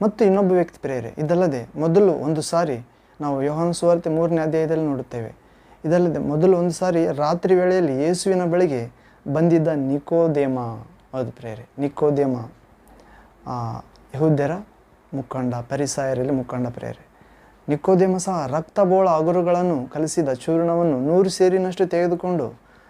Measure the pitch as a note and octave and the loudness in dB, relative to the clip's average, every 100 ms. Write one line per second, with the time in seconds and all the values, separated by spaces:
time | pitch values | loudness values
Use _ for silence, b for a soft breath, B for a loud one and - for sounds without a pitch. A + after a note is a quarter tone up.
0 | G#3 G#3+ G3+ G3 F#3 F3+ E3+ - C3 B2+ | -2 2 4 4 4 2 0 -4 -6 -6
1 | A2+ - D3+ F3 F3+ B2+ A#2 - D#3+ F3+ | -6 -4 0 2 2 -2 -6 -4 2 4
2 | G3+ D3 C#3+ D#3 - E3+ E3 A#2+ A#2+ b | 4 2 -2 -4 -2 -2 -2 -4 -10 b
3 | b b D3 C#3 C#3+ D3+ E3+ E3 F3 E3+ | b b -4 -2 -2 -2 -2 0 2 2
4 | E3+ D#3 E3 E3 D#3 D#3+ D#3 D#3+ D#3 C3 | 0 0 0 0 0 0 0 0 -2 -4
5 | B2+ A#2+ A2 - b b b b D#3 F3 | -6 -10 -10 -14 b b b b 0 2
6 | F3 C3+ C#3+ D3+ F#3+ F3 F3 E3 F#3 E3+ | 2 0 -2 2 4 4 2 -2 -2 0
7 | E3 C#3 D3 F3 F#3 F3+ F3+ F#3 D#3+ C3 | 0 0 -2 0 2 2 4 2 2 0
8 | D#3 F3+ G3 F#3 F3 F3 F#3 B2+ A#2 - | 0 0 0 0 2 2 0 0 -6 -14
9 | b b - C#3+ E3+ E3 D#3+ D3 C3+ C#3+ | b b -4 2 4 4 2 0 -2 -2
10 | - E3+ E3 D3 C3+ B2+ A#2+ A2+ - - | 0 2 2 2 0 -2 -6 -10 -16 -20
11 | _ C3 A#2+ - A#2 A2 A#2 - C#3 - | _ -8 -8 -10 -14 -14 -14 -6 -6 0
12 | D3+ C#3+ C3+ B2 A#2 - _ _ - B | 0 2 0 -2 -8 -18 _ _ -20 B
13 | B B B B C3+ B2 A2+ B2 - - | B B B B -10 -8 -8 -10 -14 -20
14 | - C#3 D#3 C#3+ C#3+ F#3 G#3+ _ _ _ | -12 -2 2 2 0 -4 -10 _ _ _
15 | - C#3 A#2+ C3 B2 A#2+ A#2+ C#3 C#3+ - | -12 -10 -8 -6 -4 -4 -6 -4 -4 -4
16 | C3+ B2+ C3 C3+ B2 B2+ B2 A#2+ A#2 A#2 | -4 -2 -2 -2 -4 -6 -6 -6 -12 -12
17 | - b b b b b - D3 - F#3 | -18 b b b b b -4 -2 2 4
18 | F#3+ F#3 F#3+ F3 C3 D3+ E3 - F#3 F#3+ | 4 0 -2 -4 -2 -4 -4 0 2 4
19 | F#3 D#3+ D#3+ F3+ F3 F3 F3+ D3 B2+ D3+ | 4 2 2 2 2 2 0 -2 -4 -4
20 | D#3 - C#3+ B2+ - E3 E3+ E3+ E3+ B2+ | -4 -2 -2 -2 -2 0 2 2 2 0
21 | C#3 F3+ F#3+ - F#3 F#3 F#3 F3+ F3+ F3 | 2 2 2 2 2 2 0 -2 0 0
22 | F3 E3+ F3+ F3 A2+ A#2+ _ b b | 0 -2 -2 -2 -4 -8 _ b b